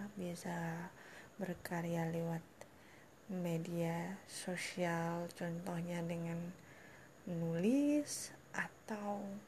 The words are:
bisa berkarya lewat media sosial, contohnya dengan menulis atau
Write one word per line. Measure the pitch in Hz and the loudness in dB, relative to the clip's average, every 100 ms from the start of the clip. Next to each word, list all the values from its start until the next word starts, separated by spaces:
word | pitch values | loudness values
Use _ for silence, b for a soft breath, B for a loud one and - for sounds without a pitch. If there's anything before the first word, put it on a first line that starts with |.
| 202 202 | -4 -4
bisa | 180 170 180 175 165 165 175 B B B B - | -4 -2 -2 0 0 -2 -6 B B B B -6
berkarya | 185 175 - 170 170 170 165 | -4 -2 -2 0 2 2 2
lewat | 165 165 165 - - - B B B B - - | 2 2 0 -4 -14 -18 B B B B -18 -4
media | 185 175 165 170 170 165 170 170 196 - | 0 2 2 2 2 4 2 0 -4 -8
sosial, | - - 175 - - 175 165 165 170 175 - | -6 -2 -2 -2 2 4 4 4 2 -2 -2
contohnya | 175 170 175 170 170 175 | -2 0 0 0 0 0
dengan | 170 170 165 165 175 - B B B B B - - | 0 0 0 -2 -4 -8 B B B B B -12 -4
menulis | 170 165 165 202 269 285 294 285 - - - - - | 0 2 4 6 8 8 6 4 -2 -6 -10 -6 -2
atau | 175 - - 214 208 202 202 202 | -2 -4 -6 -4 0 -2 -2 -6